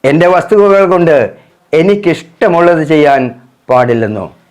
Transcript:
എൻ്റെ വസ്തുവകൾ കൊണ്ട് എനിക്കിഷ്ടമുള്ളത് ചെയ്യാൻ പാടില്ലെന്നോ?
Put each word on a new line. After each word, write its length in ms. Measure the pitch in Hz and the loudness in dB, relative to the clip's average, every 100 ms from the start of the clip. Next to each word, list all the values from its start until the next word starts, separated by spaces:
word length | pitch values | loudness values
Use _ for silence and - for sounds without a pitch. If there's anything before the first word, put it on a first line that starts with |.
| 135 | 0
എൻ്റെ 220 | 151 175 | 0 2
വസ്തുവകൾ 580 | 180 165 214 202 196 190 | 0 0 0 2 2 2
കൊണ്ട് 500 | 180 170 147 104 - _ _ _ | 0 2 0 -2 -8 _ _ _
എനിക്കിഷ്ടമുള്ളത് 1080 | 156 190 208 190 156 - _ 214 170 175 165 | -2 0 0 -2 -4 -10 _ -2 2 0 0
ചെയ്യാൻ 580 | 151 156 147 139 123 - _ _ - | 0 0 2 0 -4 -10 _ _ -2
പാടില്ലെന്നോ? 680 | 127 123 117 110 107 82 _ _ | 0 0 -2 -4 -6 -12 _ _